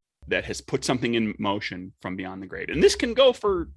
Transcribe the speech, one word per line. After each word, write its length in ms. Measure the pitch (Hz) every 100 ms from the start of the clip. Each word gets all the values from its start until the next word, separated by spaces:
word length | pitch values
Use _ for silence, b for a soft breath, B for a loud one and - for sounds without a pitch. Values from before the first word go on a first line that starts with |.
| _ _ -
that 160 | 92
has 160 | - 98
put 240 | - 135
something 300 | - 123 120
in 200 | 117 110 -
motion 540 | 107 101 - 90 92 -
from 160 | 95 92
beyond 260 | 95 95
the 40 | 95
grave. 220 | 90 90
And 120 | 113
this 120 | 403
can 200 | - 247
go 180 | 226 269
for, 360 | - 214 185 160